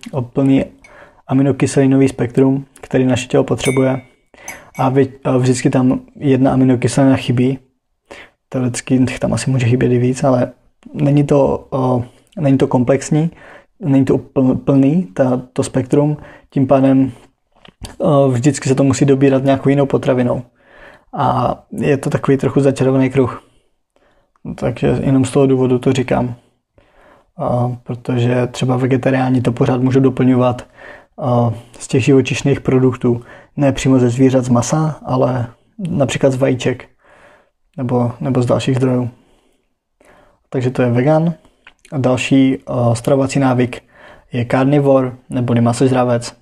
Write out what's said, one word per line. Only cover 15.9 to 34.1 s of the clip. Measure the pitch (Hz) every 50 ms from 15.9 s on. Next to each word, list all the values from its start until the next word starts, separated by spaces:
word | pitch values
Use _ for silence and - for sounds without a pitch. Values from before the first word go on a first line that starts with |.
| 151 147 147 151 147 147 - - - - _ _
Tím | - 143 135
pádem, | 127 143 135 135 135 135 135 135 131 123 - - _ _ _ _ _ _ _ _ - _ _ - - - -
o, | - 175 147 139 139 135
vždycky | 127 117 123 151 131 - - 226
se | 202
to | 139 139
musí | 139 131 - 147
dobírat | 139 139 131 143 139 135 131 131
nějakou | 135 135 - - 135
jinou | 139 143 139
potravinou. | 139 - 120 - 135 131 123 123 120 - - - _ _ _ _ _ _ - - - - _ _ _ 269 190
A | 131 127 127 123 120 117 - - - _ -
je | - 113 151 143
to | 131 - 151
takový | 147 - - - 139
trochu | 131 - 131 - 143
začarovaný | 139 135 131 - 127 131 135 135 131 127
kruh. | 127 143 127 110 101 - _ _ _ _ _ _ _ _ _ _ _ _ _ _ _ _ _ _ _ _ - 147 -
Takže | - 135 135 117 - 135 139 131 123 -
jenom | 143 135 135 127
z | 127
toho | - 143 139
důvodu | 135 131 127 127 127 127 123
to | - 139 131
říkám. | 131 120 - 135 131 127 123 120 - _ _ _ _ _ _ _ _ _ _ _ _ _ - - _ _ _ _ -
A | 143 123 123 123 123 127 120 - _
protože | - 123 - - - 127 120 120 123 127 127 123
třeba | 123 - - 131 127 131
vegetariáni | 123 131 123 135 123 - 139 131 131 131 127 131 127
to | 123 135 120
pořád | - 139 131 131 123
můžou | 127 127 123 135
doplňovat, | 135 131 131 - 127 127 131 123 123 127 120 - - _ _ - - - - - - _ _ -
a, | 151 127 120 120 120 117 107 - - - _ -
z | - -
těch | - 135 113
živočišných | 143 139 135 127 - - - - 139 135 135
produktů. | - - 135 131 131 131 117 - - 123 120 120 - - - - - _ -
Ne | 147 143 139 131
přímo | - - 135 131 131
ze | 123
zvířat, | 123